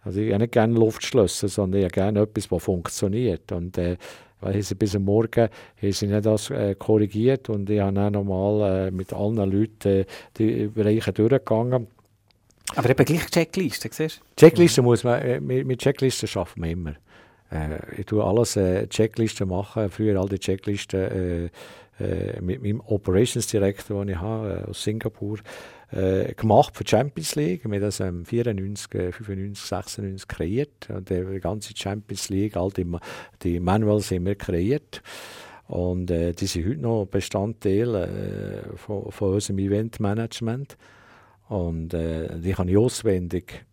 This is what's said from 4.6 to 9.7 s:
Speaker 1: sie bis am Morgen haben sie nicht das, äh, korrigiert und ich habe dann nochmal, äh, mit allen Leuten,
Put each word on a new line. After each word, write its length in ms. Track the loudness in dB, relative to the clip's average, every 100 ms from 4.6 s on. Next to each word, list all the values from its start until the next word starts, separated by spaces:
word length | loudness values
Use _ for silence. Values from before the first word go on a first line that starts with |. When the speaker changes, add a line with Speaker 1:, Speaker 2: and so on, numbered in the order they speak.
Speaker 1:
sie 100 | -2
bis 220 | -2 0 0
am 80 |
Morgen 460 | 2 2 2 2 2 0 -20 _
haben 120 | -4
sie 160 | -2 0
nicht 180 | 2 2
das, 240 | 0 0
äh, 240 | -2 -2
korrigiert 760 | -2 2 2 2 2 2 2 -2
und 200 | -6 0
ich 100 | 0
habe 140 | 2
dann 200 | 2 2
nochmal, 760 | 0 0 0 2 2 2 0 -2
äh, 40 |
mit 220 | -4 -6
allen 220 | -4 -2 0
Leuten, 520 | 2 2 0